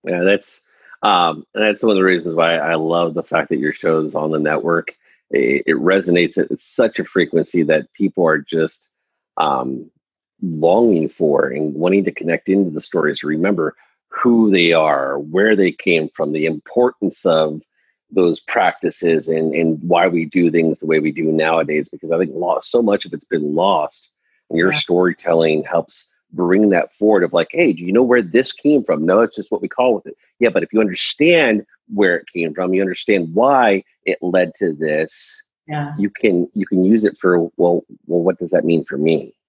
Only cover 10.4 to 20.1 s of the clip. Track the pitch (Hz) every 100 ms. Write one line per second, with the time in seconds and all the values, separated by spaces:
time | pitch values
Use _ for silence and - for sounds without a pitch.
10.4 | 92 78 82 98 117 90 78 _ 80 71
11.4 | 69 65 78 73 87 98 95 - 85 82
12.4 | - 95 92 78 - 90 76 - 73 78
13.4 | 90 95 78 - _ _ _ - 123 117
14.4 | 110 95 85 82 78 69 67 71 76 87
15.4 | 107 104 92 - - 82 76 - 76 78
16.4 | 80 78 - - 123 - 98 - 92 80
17.4 | 78 78 _ _ _ _ _ 95 87 78
18.4 | - - 90 - 85 - 87 80 78 80
19.4 | 80 73 82 78 85 87 92